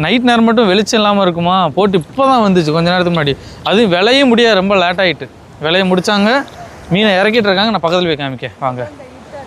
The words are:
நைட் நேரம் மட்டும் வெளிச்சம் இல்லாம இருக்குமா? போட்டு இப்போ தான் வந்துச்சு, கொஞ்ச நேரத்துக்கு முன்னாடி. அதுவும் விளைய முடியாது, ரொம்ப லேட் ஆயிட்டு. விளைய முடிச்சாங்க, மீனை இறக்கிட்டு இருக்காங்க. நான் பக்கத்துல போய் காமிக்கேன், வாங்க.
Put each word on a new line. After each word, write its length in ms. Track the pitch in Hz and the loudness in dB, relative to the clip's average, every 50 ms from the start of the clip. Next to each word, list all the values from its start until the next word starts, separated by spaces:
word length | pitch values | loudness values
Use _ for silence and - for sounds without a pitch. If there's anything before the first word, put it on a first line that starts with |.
| 151 | -2
நைட் 240 | 160 214 254 240 | -2 0 0 2
நேரம் 200 | 247 240 233 226 | 2 2 2 2
மட்டும் 220 | 226 226 233 240 190 | 2 2 2 2 2
வெளிச்சம் 300 | 180 208 214 - - 220 | 2 0 0 0 0 0
இல்லாம 240 | 208 208 202 202 196 | 0 0 0 2 0
இருக்குமா? 300 | 180 165 170 170 175 185 190 180 156 127 | 0 0 -2 -2 0 0 0 0 0 0
போட்டு 200 | - 208 208 185 185 | 0 0 2 0 -2
இப்போ 220 | - - - - 269 269 | -4 -4 -4 -2 0 2
தான் 140 | 262 247 220 | 2 2 2
வந்துச்சு, 260 | 202 185 180 160 151 151 | 2 2 2 0 0 0
கொஞ்ச 120 | 165 170 170 | 0 0 0
நேரத்துக்கு 240 | 180 185 175 175 175 | 0 0 0 0 0
முன்னாடி. 180 | 165 147 139 131 - - - - - - 147 | 0 0 -2 -4 -4 -8 -20 -20 -8 -4 0
அதுவும் 220 | 175 208 240 196 170 | 0 2 2 2 2
விளைய 280 | 175 190 226 254 277 285 254 | 2 2 2 2 2 4 4
முடியாது, 260 | 226 220 240 226 214 190 | 4 4 4 2 2 2
ரொம்ப 160 | 185 196 208 196 175 | 2 0 0 2 0
லேட் 180 | 175 180 180 190 | 0 0 0 0
ஆயிட்டு. 220 | 180 151 - 139 123 - - - - - - 147 | -2 -2 -4 -10 -16 -16 -20 -20 -20 -16 -8 -4
விளைய 180 | 156 170 185 196 185 | -2 0 0 2 2
முடிச்சாங்க, 400 | 185 180 175 - 208 202 202 214 247 277 269 - - - - - - - - - 165 | 0 0 0 0 0 0 2 2 0 0 -2 -6 -14 -20 -20 -20 -20 -20 -6 -4 -2
மீனை 180 | 190 220 214 190 | 0 2 2 2
இறக்கிட்டு 300 | 180 196 214 214 247 208 202 | 2 0 2 2 0 0 2
இருக்காங்க. 240 | 190 180 208 226 214 | 0 0 0 0 -2
நான் 100 | 185 151 | -2 -2
பக்கத்துல 260 | 165 170 185 180 170 | 0 0 0 0 -2
போய் 80 | 156 139 | -2 -4
காமிக்கேன், 340 | 143 135 131 117 139 123 - - 139 | -4 -8 -8 -8 -10 -12 -12 -6 -6
வாங்க. 240 | 131 127 123 123 120 - - 269 254 - - - - - 285 269 | -6 -6 -6 -10 -10 -12 -20 -20 -20 -20 -20 -20 -18 -18 -18 -18